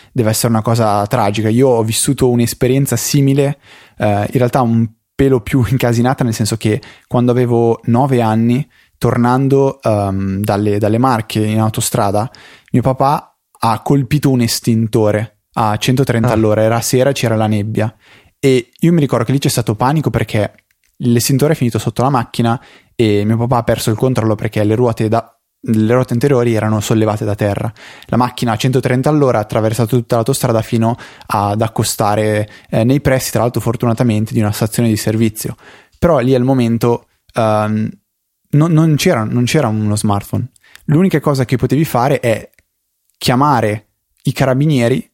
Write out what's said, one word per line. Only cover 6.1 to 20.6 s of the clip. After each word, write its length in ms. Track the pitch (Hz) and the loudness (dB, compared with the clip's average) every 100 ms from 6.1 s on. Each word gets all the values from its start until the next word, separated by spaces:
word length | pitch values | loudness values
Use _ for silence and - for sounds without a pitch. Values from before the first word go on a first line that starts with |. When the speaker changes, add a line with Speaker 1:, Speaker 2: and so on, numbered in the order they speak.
| 139 | 0
Speaker 1:
nel 120 | 123 110 | -2 -2
senso 220 | 107 110 | -4 -2
che 220 | 110 107 - - - | -2 -2 -6 -20 -4
quando 240 | 123 123 | 0 2
avevo 480 | 123 123 117 117 113 - | 2 2 2 2 0 0
nove 360 | 117 139 123 | 0 2 0
anni, 460 | 110 110 117 123 - _ _ - | 2 2 2 0 -4 _ _ -4
tornando, 840 | 120 120 120 127 135 135 135 - | -2 2 2 2 2 2 0 -2
ehm, 600 | 113 107 101 98 98 95 | -2 0 -2 -2 -4 -4
dalle, 340 | 107 101 107 104 | -2 0 0 0
dalle 200 | 104 117 | 0 2
Marche 440 | 131 113 - 110 | 0 0 -2 -2
in 160 | 107 107 | 0 0
autostrada, 680 | 110 110 - 123 101 104 117 - - - - | 0 -2 -4 -2 0 -2 -4 -10 -20 -20 -4
mio 120 | 127 | -2
papà 520 | 135 127 139 160 - _ _ - | 0 0 0 0 -6 _ _ -4
ha 200 | 113 107 | -2 -2
colpito 480 | - 139 127 147 139 | 0 0 0 0 0
un 120 | 131 | 0
estintore 1000 | 117 - - 113 110 117 107 104 110 _ _ | 0 -2 0 0 0 0 2 0 -4 _ _
a 220 | - 110 104 | -4 -2 -2
centotrenta 500 | - 131 131 117 117 | -2 0 0 0 0
Speaker 2:
Ah. 40 | |
Speaker 1:
all'ora, 280 | 110 110 107 | 2 2 2
era 180 | 110 117 | 2 0
sera, 300 | - 127 131 | 0 0 0
c'era 220 | 139 117 110 | 0 -2 0
la 120 | 107 | 0
nebbia, 440 | 107 107 110 110 - _ - _ - | -2 -2 -4 -4 -6 _ -20 _ -2
e 300 | 139 127 - - | 0 0 -2 -2
io 160 | 160 | 2
mi 60 | 170 | 2
ricordo 260 | 139 117 113 | 0 -2 0
che 60 | |
lì 80 | 135 | 0
c'è 100 | 143 | 0
stato 240 | - 117 | -2 -2
panico 380 | 107 123 156 127 | 0 0 0 0
perché 420 | 113 113 110 101 _ | -2 -2 -2 -4 _